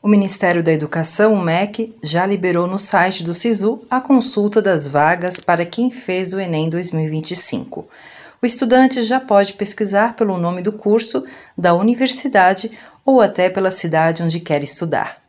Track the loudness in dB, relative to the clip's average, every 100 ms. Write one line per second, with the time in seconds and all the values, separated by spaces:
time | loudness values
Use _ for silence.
0 | 4 2 4 0 2 2 2 0 -2 -4
1 | 0 2 2 2 0 -2 -2 -6 -10 -8
2 | -4 -2 0 -2 0 0 -2 -2 2 2
3 | 2 0 -4 -2 0 0 0 -4 -4 -4
4 | 2 2 4 0 2 0 2 0 0 2
5 | 2 2 -2 -2 0 0 -2 -2 -4 -4
6 | -6 -4 -4 -4 -4 -2 -2 -4 -4 -4
7 | -4 -4 -4 0 0 -2 -10 -16 -18 -20
8 | -20 -20 -20 _ -2 0 2 4 4 2
9 | -2 -2 2 2 2 -2 -4 -2 0 0
10 | 0 0 -2 -2 -4 -4 -6 -4 0 0
11 | 0 -4 -8 -20 -16 -2 2 2 2 0
12 | 0 0 0 4 4 2 -6 -12 -20 _
13 | 2 4 4 2 0 0 0 0 0 0
14 | 0 0 -2 -4 -2 -2 -2 -4 -2 -4
15 | -4 -10